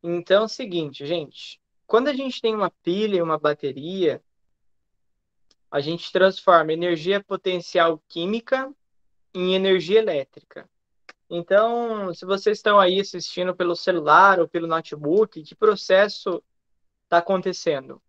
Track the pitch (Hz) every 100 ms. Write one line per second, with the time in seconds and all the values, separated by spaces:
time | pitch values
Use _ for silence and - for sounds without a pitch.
0 | 170 175 170 196 220 - 247 175 151 139
1 | 143 170 143 - - - _ _ _ 220
2 | 269 262 269 - 226 220 185 _ - 185
3 | 214 196 165 156 151 147 143 131 151 190
4 | 170 - _ _ _ _ _ _ _ _
5 | _ _ _ _ _ _ _ 147 143 170
6 | - 185 190 185 - 170 156 160 175 165
7 | 160 202 202 190 - 180 170 180 170 160
8 | _ 170 175 220 - 262 269 285 _ _
9 | _ _ _ 185 180 190 190 185 160 214
10 | 220 156 135 - _ - - _ _ _
11 | _ - _ 170 170 196 226 240 233 220
12 | 190 160 185 196 208 208 - 208 185 185
13 | 196 180 165 - 180 180 180 170 - 180
14 | 147 160 196 190 160 170 165 165 160 151
15 | 147 185 214 - 151 - 214 202 - 185
16 | 202 - - 170 _ _ _ _ _ _
17 | _ 170 170 190 185 175 - 147 135 135